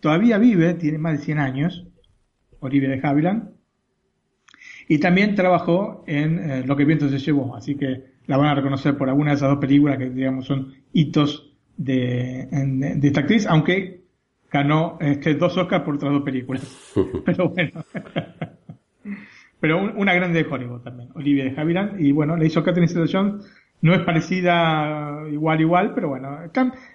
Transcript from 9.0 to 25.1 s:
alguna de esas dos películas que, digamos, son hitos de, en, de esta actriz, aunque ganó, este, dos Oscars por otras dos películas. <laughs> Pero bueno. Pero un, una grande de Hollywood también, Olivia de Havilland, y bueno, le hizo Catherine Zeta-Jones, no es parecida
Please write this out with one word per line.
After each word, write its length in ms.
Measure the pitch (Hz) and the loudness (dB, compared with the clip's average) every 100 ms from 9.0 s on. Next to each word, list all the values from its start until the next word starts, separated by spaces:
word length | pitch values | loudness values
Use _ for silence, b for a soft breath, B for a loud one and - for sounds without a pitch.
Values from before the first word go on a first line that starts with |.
| 131 | 0
alguna 220 | 135 151 | 2 2
de 60 | 143 | 2
esas 120 | 139 | 2
dos 100 | 139 | 2
películas 380 | 135 143 147 131 | 4 4 4 0
que, 140 | 127 | -4
digamos, 340 | 127 131 131 | -4 -4 -4
son 300 | 131 139 135 - _ | -4 -4 -4 -12 _
hitos 580 | - 151 156 147 - - _ _ - | 0 2 2 0 -2 -12 _ _ -10
de, 640 | 131 131 123 123 127 127 127 | -2 -2 0 -2 -4 -8 -6
en, 480 | 139 139 131 135 - | -4 -2 -2 -2 0
de 60 | 139 | 2
esta 120 | 147 | 2
actriz, 260 | 143 220 202 | 2 2 4
aunque 560 | 160 147 185 185 - _ _ _ _ _ | 2 4 0 -4 -12 _ _ _ _ _
ganó, 460 | 143 143 156 165 - | -2 2 2 0 -2
este, 340 | 151 143 165 139 | -2 0 0 0
dos 200 | 170 185 | 0 0
Oscars 280 | 175 190 | 0 -2
por 100 | - | -2
otras 180 | 143 139 | -4 -2
dos 100 | 143 | -2
películas. 720 | 143 131 123 131 - - - | -2 -6 -6 -8 -8 -18 -6
<laughs> 300 | - 92 - | -2 -2 -2
Pero 240 | - - 175 | -2 0 0
bueno. 340 | 185 165 170 - - - - - - - - - - _ _ 208 202 B B B _ | -2 -4 -6 -14 -14 -8 -8 -8 -12 -14 -14 -20 -20 _ _ -14 -14 B B B _
Pero 220 | 156 165 | 0 0
un, 100 | 202 208 | 0 -2
una 160 | 196 | 0
grande 300 | 180 185 165 | 2 2 0
de 80 | 156 | 0
Hollywood 300 | 135 123 120 | -4 -8 -12
también, 260 | 123 123 120 | -14 -16 -16
Olivia 300 | - 143 143 | -6 0 0
de 140 | 131 139 | 0 -2
Havilland, 400 | 156 170 208 208 | -2 0 -2 0
y 140 | 143 | 2
bueno, 240 | 143 151 165 | 2 2 2
le 100 | 160 | 2
hizo 160 | 165 | 2
Catherine 260 | 165 175 170 | 0 2 2
Zeta-Jones, 540 | 170 165 190 202 202 B B B _ | 2 0 0 0 -2 B B B _
no 140 | 160 | 2
es 60 | 180 | 4
parecida 1200 | 170 160 156 180 175 175 165 156 151 151 147 | 2 0 0 0 2 4 2 0 -2 -4 -8